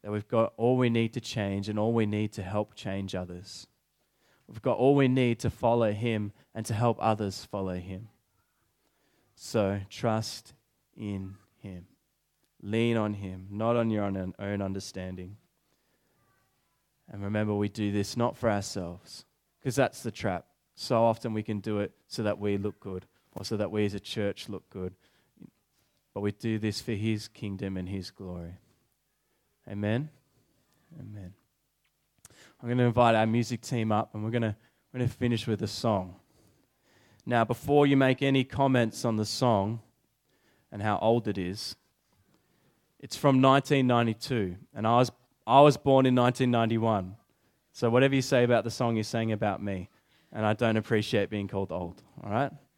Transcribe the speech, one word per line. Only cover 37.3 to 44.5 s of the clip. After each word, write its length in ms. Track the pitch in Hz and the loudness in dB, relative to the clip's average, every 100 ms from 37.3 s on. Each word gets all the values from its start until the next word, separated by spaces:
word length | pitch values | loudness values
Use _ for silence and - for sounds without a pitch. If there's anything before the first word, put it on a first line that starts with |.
| 120 | 2
before 420 | 113 120 - 147 147 | 2 -2 2 4 6
you 100 | 139 | 6
make 240 | 135 131 | 4 4
any 220 | 139 135 | 2 2
comments 600 | 131 - 139 127 117 - | 0 0 2 4 2 -2
on 120 | 120 107 | -2 -2
the 80 | |
song 560 | 107 - 127 107 98 113 - _ _ _ _ _ _ _ _ | -2 0 2 4 2 -4 -10 _ _ _ _ _ _ _ _
and 100 | 104 | -6
how 160 | 107 101 | -2 0
old 300 | 110 117 110 | 2 2 0
it 100 | 101 | -4
is, 380 | 90 101 - - _ _ _ _ _ _ _ _ _ _ _ _ | -6 -6 -12 -14 _ _ _ _ _ _ _ _ _ _ _ _
it's 180 | - - | -14 0
from 240 | 147 131 | 4 6
nineteen 460 | 135 139 - 143 127 | 6 6 4 2 4
ninety-two, 720 | 120 117 110 - 127 95 | 4 2 -2 -4 -4 -4